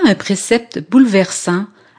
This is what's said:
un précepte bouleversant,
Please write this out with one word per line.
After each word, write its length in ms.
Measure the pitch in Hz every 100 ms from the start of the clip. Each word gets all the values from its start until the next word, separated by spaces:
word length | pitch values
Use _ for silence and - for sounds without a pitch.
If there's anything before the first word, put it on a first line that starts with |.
un 100 | 285
précepte 640 | - - 190 - 233 233 - 151
bouleversant, 800 | 254 247 196 180 - - 175 208 _ _